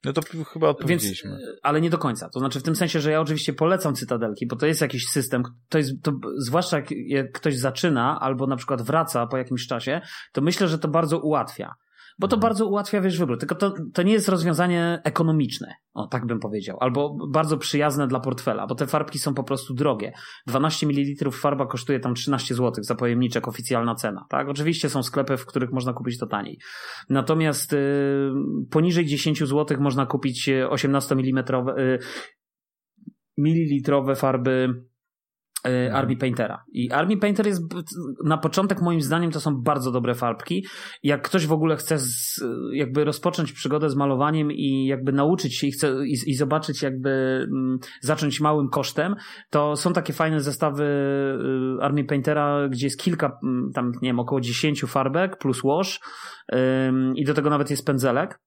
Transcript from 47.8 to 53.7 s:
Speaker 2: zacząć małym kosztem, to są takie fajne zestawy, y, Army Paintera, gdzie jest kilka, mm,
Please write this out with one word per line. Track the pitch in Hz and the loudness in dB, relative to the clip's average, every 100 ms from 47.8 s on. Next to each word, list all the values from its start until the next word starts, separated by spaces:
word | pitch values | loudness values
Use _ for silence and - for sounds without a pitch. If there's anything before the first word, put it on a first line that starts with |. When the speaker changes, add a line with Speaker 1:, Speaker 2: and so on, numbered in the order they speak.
| - - | -6 -6
Speaker 2:
zacząć | 127 156 151 135 | -2 0 0 2
małym | 151 151 139 | 2 2 2
kosztem, | 143 135 - 170 202 - - - | 0 -2 -2 -2 -2 -8 -20 0
to | 151 147 147 | 2 2 2
są | 180 | 0
takie | 175 165 | 0 -2
fajne | 143 160 156 | 0 2 2
zestawy, | 143 139 156 139 147 143 139 139 139 135 131 131 131 131 | 0 0 0 0 0 2 0 0 0 -2 -2 0 -2 0
y, | |
Army | 143 143 | 0 0
Paintera, | 143 143 131 147 147 143 143 | 0 0 2 2 2 2 0
gdzie | 127 135 | 0 -2
jest | - | 0
kilka, | 190 165 147 - | -2 0 -2 -2
mm, | - 123 131 | -2 -2 -2